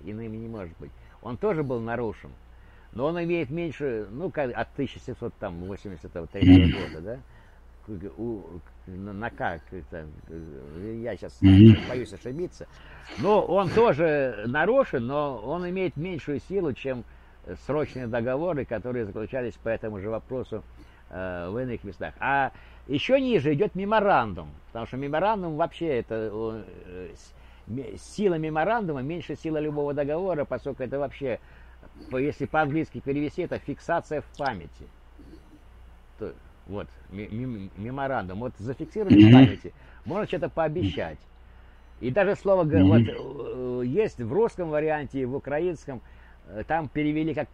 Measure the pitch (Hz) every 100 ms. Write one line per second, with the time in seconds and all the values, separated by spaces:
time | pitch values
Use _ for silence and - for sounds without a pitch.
0 | 76 107 113 110 113 113 87 82 73 -
1 | - - 110 123 208 165 139 123 113 120
2 | 117 92 76 62 - - - - - 92
3 | 139 175 170 170 131 160 170 123 143 113
4 | 101 117 180 156 131 107 113 - 135 -
5 | - 117 117 - 104 85 92 95 101 90
6 | 90 87 82 98 92 92 87 - 78 80
7 | 87 131 - - - - - - - 104
8 | 95 - 117 110 82 87 - - - 92
9 | 101 98 117 - 120 85 - 95 80 87
10 | 78 78 - 82 80 69 67 80 104 113
11 | 117 95 92 - 95 95 110 110 - 127
12 | 110 95 120 139 180 - - - - -
13 | - - 202 208 - 180 180 - 233 143
14 | 165 147 135 107 110 139 175 269 262 143
15 | 117 147 147 123 110 170 180 185 180 -
16 | 170 170 - 139 - 196 170 117 135 127
17 | 110 - - - - 90 - 151 143 127
18 | 123 120 117 131 175 151 113 113 123 123
19 | 104 101 107 131 120 - 113 113 110 104
20 | 101 110 - 127 120 107 - - - -
21 | - 90 92 90 87 110 131 113 101 90
22 | 82 - 117 139 131 - - - - 147
23 | - 269 262 214 139 147 139 175 202 220
24 | 202 156 117 85 78 76 - 113 113 127
25 | 143 151 190 220 175 151 160 - 165 127
26 | 110 113 110 104 113 113 95 90 87 90
27 | 87 80 - - - - - 117 131 98
28 | - - 202 165 156 156 170 233 190 143
29 | 131 170 - 147 165 156 151 147 143 143
30 | 143 156 190 160 131 123 143 127 127 135
31 | 139 - 135 107 - - - - - -
32 | - 127 143 - 135 156 151 147 151 120
33 | 131 143 147 - 170 117 - 135 - 170
34 | - 151 - - 139 104 - - 147 -
35 | - - - - - - - - - -
36 | - - 101 - - - - 98 85 -
37 | - 95 101 107 127 110 95 - 110 135
38 | 135 127 92 92 127 - 104 127 160 -
39 | - 104 107 127 131 - 90 - - -
40 | - 180 202 180 160 - 160 147 98 92
41 | 87 76 - - - - - - - -
42 | 117 127 190 196 190 190 165 117 95 113
43 | 107 - - - 117 123 127 123 123 156
44 | 214 - 117 156 226 - 165 151 156 151
45 | 139 139 127 135 - 147 175 160 - 123
46 | - - - - - 101 110 160 151 147
47 | 151 151 160 151 135